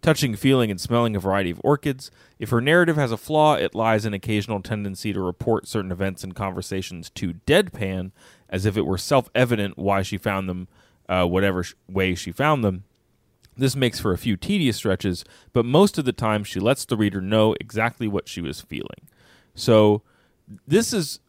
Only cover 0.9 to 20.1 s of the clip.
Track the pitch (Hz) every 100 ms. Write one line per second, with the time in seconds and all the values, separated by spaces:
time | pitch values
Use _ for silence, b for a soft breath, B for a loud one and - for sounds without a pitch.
0.9 | 120 117 104 92 98 92 85 - 143 151
1.9 | 131 - b b b 107 120 127 170 170
2.9 | 151 135 110 - 156 151 135 82 - 113
3.9 | 110 110 101 104 107 101 104 92 107 101
4.9 | 92 107 98 90 - - 113 - 113 95
5.9 | 90 98 90 92 90 98 90 92 95 95
6.9 | 90 82 - 95 87 - 156 196 - 101
7.9 | 95 92 _ b b b 92 101 101 73
8.9 | 92 - 139 117 113 123 113 101 - 95
9.9 | 98 95 98 - 98 95 90 92 b b
10.9 | b _ 90 90 90 98 90 90 - _
11.9 | 92 95 90 - 87 143 147 107 92 -
12.9 | _ _ _ _ _ _ - 131 131 127
13.9 | - 110 87 - 95 - 202 143 104 107
14.9 | 92 101 87 - b b 123 117 143 202
15.9 | - 131 113 113 107 101 - 101 139 -
16.9 | 117 104 95 92 110 107 - 110 107 113
17.9 | - 113 101 - - 80 76 - 65 -
18.9 | - _ b b b b - - 113 107
19.9 | 104 _